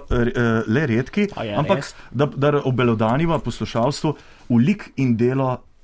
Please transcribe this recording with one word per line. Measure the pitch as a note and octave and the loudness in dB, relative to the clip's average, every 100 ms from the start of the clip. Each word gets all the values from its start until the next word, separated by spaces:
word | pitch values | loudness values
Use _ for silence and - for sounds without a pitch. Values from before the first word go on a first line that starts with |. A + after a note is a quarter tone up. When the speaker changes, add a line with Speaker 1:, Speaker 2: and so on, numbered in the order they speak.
Speaker 1:
eh, | - B2 | 0 0
eh, | A#2 B2 A#2 A2+ A2 | 0 2 2 2 2
le | A#2+ D#3+ | 0 2
redki, | A2+ A#2 G#3 G3+ | 0 0 -2 -2
Speaker 2:
A | - | -4
je | A2+ G#2 | -4 -2
Speaker 1:
ampak | D3 F#3+ | 0 -2
Speaker 2:
res? | - - - | -4 -14 -8
Speaker 1:
da, | A#2 D3 | -2 -2
da | C3+ C#3+ C#3+ | 0 2 2
obelodaniva | C#3 B2 A#2+ A2 A2 C3 E3 D3+ | 0 2 2 2 0 0 0 -2
poslušalstvu | A#2+ - G#2+ A2+ B2+ - D#3 C#3+ - - - | -4 -6 -4 -2 -2 -2 -4 -4 -10 -12 0
v | A#2 | 2
lik | C3+ G#3 - | 4 0 -4
in | - B2+ A2+ | -2 0 2
delo | A#2+ C3+ C3 B2 - _ | 2 0 -2 -4 -10 _